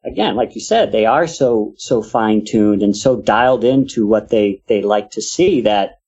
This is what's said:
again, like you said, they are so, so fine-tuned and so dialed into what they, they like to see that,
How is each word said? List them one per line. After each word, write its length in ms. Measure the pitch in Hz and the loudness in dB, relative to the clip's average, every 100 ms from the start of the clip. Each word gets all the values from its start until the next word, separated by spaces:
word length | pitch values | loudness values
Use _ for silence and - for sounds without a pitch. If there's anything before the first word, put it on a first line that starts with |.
again, 320 | - - 208 | -10 -4 -2
like 200 | 110 113 | -2 -4
you 80 | 110 | -6
said, 300 | - 220 202 | -2 0 0
they 120 | 113 | 0
are 220 | 110 135 165 | 2 2 0
so, 480 | 160 131 117 107 - | 0 0 0 -2 -8
so 260 | - 120 | -4 -4
fine-tuned 800 | 107 120 110 107 104 113 104 101 | -2 -2 2 0 0 0 2 2
and 140 | 104 101 | 0 0
so 240 | 135 123 | 0 0
dialed 420 | - 107 123 127 | 0 2 2 2
into 440 | 117 135 135 - 104 | 2 2 0 -2 0
what 240 | 110 - | 0 0
they, 320 | 113 104 98 _ | 0 0 -2 _
they 140 | 107 | -2
like 300 | 98 104 104 | 0 -2 -2
to 100 | - | -10
see 400 | - - 185 160 | -8 0 0 2
that, 380 | 107 104 98 - | 2 0 -2 -8